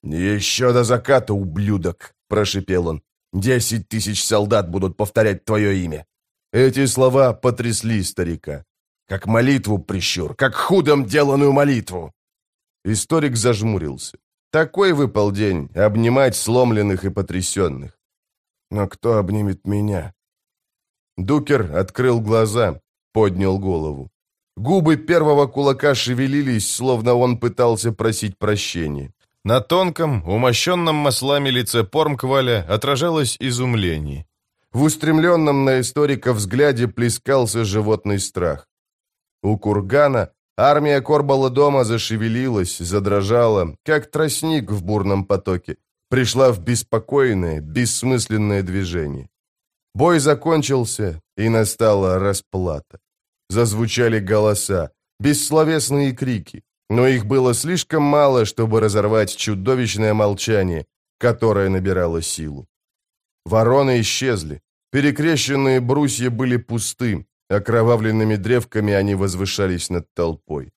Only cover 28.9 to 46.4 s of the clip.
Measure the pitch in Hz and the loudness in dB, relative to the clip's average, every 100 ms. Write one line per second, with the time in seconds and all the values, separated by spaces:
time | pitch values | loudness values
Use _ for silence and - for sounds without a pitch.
28.9 | 71 69 _ _ _ 98 123 - 175 190 | -6 -10 _ _ _ -2 0 2 0 0
29.9 | 156 160 120 80 104 127 113 - 180 165 | -2 -2 -2 -2 0 2 2 0 0 0
30.9 | 151 147 120 131 143 139 123 113 117 104 | 0 0 -2 0 0 0 -2 0 -2 0
31.9 | 151 156 135 131 135 127 113 80 107 135 | 0 0 -2 0 0 2 0 0 -2 0
32.9 | 135 170 156 127 - 131 120 127 117 90 | 0 0 0 -2 -4 -4 -2 -2 0 0
33.9 | 80 73 69 - _ _ _ _ 113 151 | -2 -6 -10 -14 _ _ _ _ 0 0
34.9 | 151 151 156 165 170 156 139 135 131 127 | 0 0 2 4 4 2 2 2 2 0
35.9 | - 147 131 127 113 101 120 147 120 120 | 0 0 0 0 -2 -2 2 2 2 -2
36.9 | 107 120 113 - 135 117 104 110 104 107 | 0 -2 -2 0 0 2 0 -2 0 0
37.9 | 107 104 101 - - 87 73 _ _ _ | -2 0 -4 -4 -4 -4 -4 _ _ _
38.9 | _ _ _ _ _ 98 104 104 104 95 | _ _ _ _ _ -2 -2 0 -2 0
39.9 | 131 147 127 90 _ _ - 131 147 147 | 2 4 2 -2 _ _ 2 4 4 4
40.9 | 139 127 147 143 135 135 127 143 139 113 | 0 2 0 4 2 2 4 2 4 0
41.9 | 113 - 113 113 113 131 110 90 - 85 | -2 -2 -4 -2 -2 -2 -2 -2 -6 -4
42.9 | 104 98 101 98 120 120 104 82 71 - | -2 0 0 2 2 4 2 0 -6 -2
43.9 | 151 - 151 156 - 160 156 95 104 87 | -2 -2 -2 -2 -2 -2 -2 -2 -6 -2
44.9 | 107 98 98 95 98 - 90 - - _ | -2 0 -2 0 -2 -2 -4 -6 -14 _
45.9 | _ _ 127 123 127 | _ _ 0 0 4